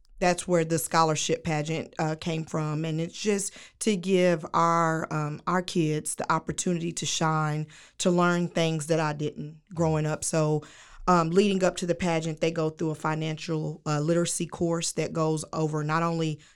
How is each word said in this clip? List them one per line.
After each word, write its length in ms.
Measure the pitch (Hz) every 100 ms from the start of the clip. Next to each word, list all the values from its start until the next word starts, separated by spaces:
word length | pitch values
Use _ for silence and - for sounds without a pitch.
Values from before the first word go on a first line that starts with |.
| _ -
that's 300 | 180 175 -
where 160 | 175
the 160 | 160 160
scholarship 640 | - 170 160 151 - 160
pageant, 500 | - 151 151 147 - -
uh, 160 | 156 156
came 300 | 180 160 156
from, 400 | 160 151 151 160
and 160 | 156
it's 200 | 170 -
just 320 | 208 202 180 - - -
to 180 | - 202
give 480 | 175 185 180 170 160
our, 600 | 165 170 170 165 160 -
um, 280 | 156 151 151 -
our 160 | 180
kids 540 | 185 185 156 151 151 -
the 160 | -
opportunity 600 | 160 - 156 185 175 170
to 120 | 170 156
shine, 640 | - 160 156 151 151 151 - - -
to 120 | 190
learn 380 | 175 175 175 175
things 400 | - 165 160 151
that 120 | 160
I 100 | 156
didn't 460 | 147 147 117 147 160 -
growing 320 | 165 165 156 151
up. 180 | 156
So, 400 | - 160 151 151 - - - - -
um, 260 | 180 160
leading 340 | 180 202 190 180
up 100 | 180
to 80 | 180
the 80 |
pageant, 460 | 170 180 165 160 156
they 100 | 165
go 200 | 170 156
through 220 | 156 160
a 40 | 151
financial, 880 | 160 156 160 156 - 156 156 156 -
uh, 140 | 151
literacy 480 | 151 170 170 - 165
course 460 | - 170 165 165
that 180 | - 156
goes 320 | 160 160 160 -
over 320 | 160 156 151
not 180 | 151 156
only, 380 | 170 165 160 151 -